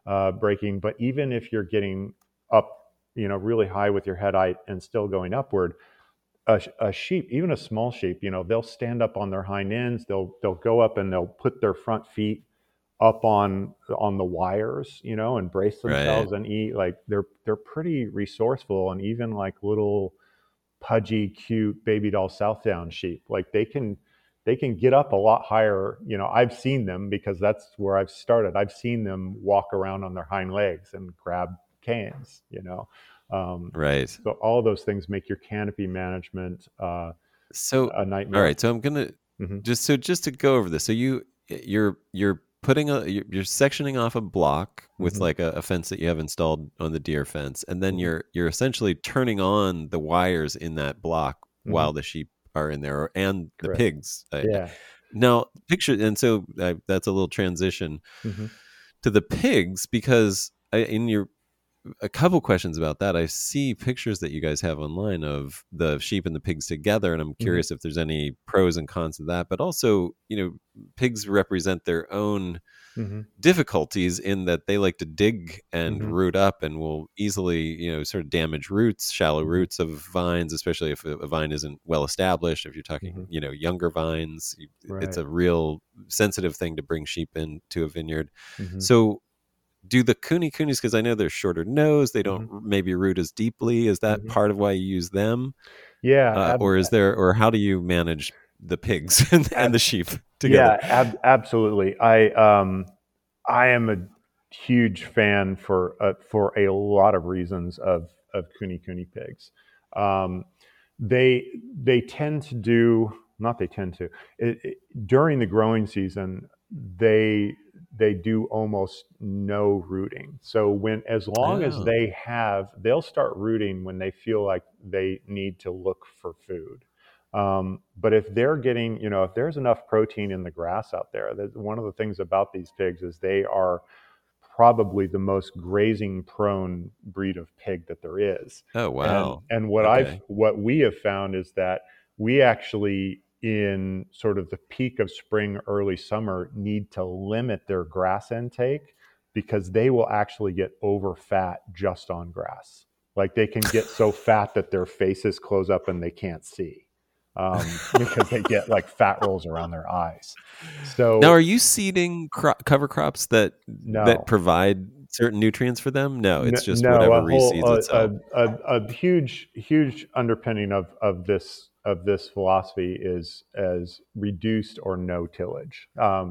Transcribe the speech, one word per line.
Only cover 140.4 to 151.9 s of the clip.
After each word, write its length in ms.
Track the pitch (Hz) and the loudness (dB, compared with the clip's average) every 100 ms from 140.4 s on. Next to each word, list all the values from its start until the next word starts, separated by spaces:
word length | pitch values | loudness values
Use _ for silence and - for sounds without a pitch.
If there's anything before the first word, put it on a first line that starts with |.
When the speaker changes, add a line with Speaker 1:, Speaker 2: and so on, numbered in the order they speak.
| 107 104 | 2 2
Speaker 1:
we 200 | 104 151 | 0 2
have 160 | 120 - | 2 2
found 380 | 104 98 98 | -4 -4 -4
is 180 | 95 92 | -6 -6
that 300 | - 92 92 - _ _ - | -4 -2 -2 -8 _ _ -6
we 220 | 110 135 | 2 6
actually, 800 | 127 107 - 107 101 98 95 92 _ _ | 6 4 -4 -2 -2 0 -4 -8 _ _
in 640 | 113 107 101 98 95 95 - | -2 0 0 0 -4 -6 -10
sort 260 | _ 110 98 | _ -2 -2
of 100 | 87 | -4
the 60 | - | -12
peak 440 | _ - 127 123 | _ -4 -4 -2
of 100 | 95 | -4
spring, 480 | - _ 107 104 98 - | -4 _ -2 0 -4 -4
early 300 | 101 98 90 | -2 0 -4
summer, 540 | - 107 107 92 87 | -4 -4 -4 -6 -8
need 360 | 104 101 104 98 | -8 -4 -4 -6
to 120 | - | -8
limit 580 | 92 92 98 110 123 98 - | -8 -8 -6 -4 -4 -6 -4
their 180 | 95 | -4
grass 460 | 85 92 92 98 - | -4 -2 0 0 -4
intake 640 | 117 120 - 127 147 143 _ _ _ _ | -8 -8 -2 -2 -2 -8 _ _ _ _
because 380 | 110 - 104 90 | -8 -2 -4 0
they 180 | 104 123 | 2 4
will 180 | 123 110 | 4 2
actually 440 | 107 104 - 101 | 0 -2 -2 -4
get 180 | 87 95 - | -2 -4 -2
over 320 | 104 101 95 87 | -2 0 -2 -6
fat 440 | _ 98 90 90 - | _ -2 -2 -6 -14
just 360 | 90 98 | -4 -4